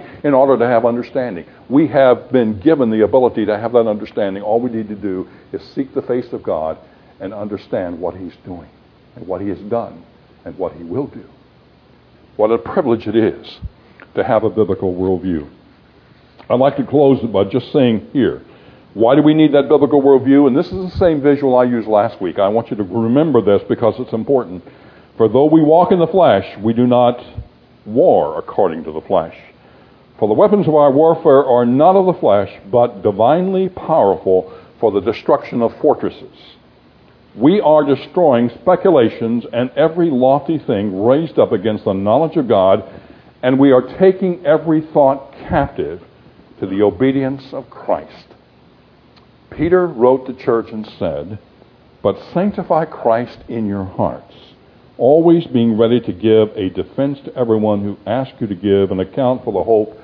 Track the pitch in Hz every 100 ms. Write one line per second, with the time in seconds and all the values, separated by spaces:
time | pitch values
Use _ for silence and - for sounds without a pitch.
0 | - - 151 131 139 123 120 117 117 120
1 | 117 139 123 87 80 - - 135 156 135
2 | 135 120 - 127 110 104 135 156 120 110
3 | 101 131 120 117 104 104 113 120 113 104
4 | 107 - 101 98 104 113 123 113 104 104
5 | 101 92 92 - _ 98 - - 135 139
6 | - 127 123 120 - 85 78 80 - _
7 | _ _ 95 104 104 101 - 117 90 85
8 | 87 90 90 - - 87 76 _ _ _
9 | _ - 85 90 101 87 101 117 104 82
10 | - _ _ _ 87 80 87 80 85 101
11 | 139 - 87 _ _ _ _ _ _ _
12 | _ _ _ - 107 117 - - 143 113
13 | 107 110 107 - - - - - _ _
14 | - - - 113 110 95 101 95 95 90
15 | 92 90 92 80 73 - _ _ _ _
16 | _ _ _ - - 123 139 143 120 139
17 | 139 131 113 98 98 127 - 151 123 110
18 | - 143 101 64 - - - - _ 98
19 | 113 139 151 156 156 139 131 151 139 147
20 | 135 135 120 139 143 131 175 185 185 -
21 | 180 156 139 143 139 123 123 120 107 107
22 | 113 - 92 82 98 110 113 110 95 107
23 | 113 131 165 123 98 98 - 120 113 107
24 | 127 113 113 135 98 90 - - - -
25 | _ - 110 120 147 160 151 160 175 185
26 | 160 190 156 98 98 - 107 113 123 123
27 | 123 123 - - - _ _ _ - 113
28 | 175 104 76 78 - - 95 80 78 78
29 | - 92 80 - - _ _ - _ _
30 | _ - 107 110 202 202 160 151 147 135
31 | 160 165 160 135 147 123 120 127 160 196
32 | 185 - 127 104 101 - 98 120 120 101
33 | 107 98 117 160 185 185 190 185 - 160
34 | 101 92 95 92 90 - - _ 113 98
35 | 98 104 - 143 - 123 117 - 151 123
36 | 101 - - - - - _ _ _ _
37 | _ _ _ 101 131 202 151 151 143 135
38 | - 185 165 120 120 - - 180 196 156
39 | 113 - 113 117 113 120 127 - 156 165
40 | 170 127 127 147 - 156 - 107 104 92
41 | 110 139 165 - 104 107 104 107 - 98
42 | 101 120 160 165 120 104 95 101 - -
43 | - - _ _ 127 131 139 127 127 -
44 | 190 185 190 175 - 156 156 156 156 160
45 | 135 139 - - - 170 139 - 76 90
46 | - _ _ _ _ - 98 95 104 87
47 | 131 135 131 139 - 131 - - - 82
48 | 78 - - _ _ _ _ _ _ _
49 | _ _ _ _ _ 123 160 185 175 131
50 | 123 135 131 127 - 117 101 110 107 -
51 | 92 71 78 104 - _ _ _ _ _
52 | 104 92 - - 202 202 180 165 160 -
53 | 120 113 120 - - 120 104 101 95 -
54 | 92 65 - - - _ _ _ _ -
55 | 120 156 170 170 160 123 117 107 113 120
56 | 113 92 110 110 107 107 95 95 92 -
57 | 139 139 120 - 120 110 107 101 101 95
58 | - 120 131 - 113 90 101 98 98 95
59 | 92 - 127 127 123 95 95 110 107 -